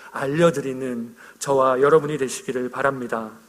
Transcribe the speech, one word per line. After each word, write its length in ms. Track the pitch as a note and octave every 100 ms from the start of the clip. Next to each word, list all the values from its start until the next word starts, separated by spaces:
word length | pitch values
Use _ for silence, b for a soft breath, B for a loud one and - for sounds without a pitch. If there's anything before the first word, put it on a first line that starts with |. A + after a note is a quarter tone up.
| B
알려드리는 1040 | A#2 C3+ D3 E3+ C#3+ C3+ B2+ C3 A#2+ A#2 - B B
저와 400 | - C3+ C3 B2+
여러분이 380 | C#3+ D#3 D3 D3+
되시기를 500 | C3 - - B2+ B2
바랍니다. 640 | B2 C#3 C3+ A#2+ A2+ A2 A2+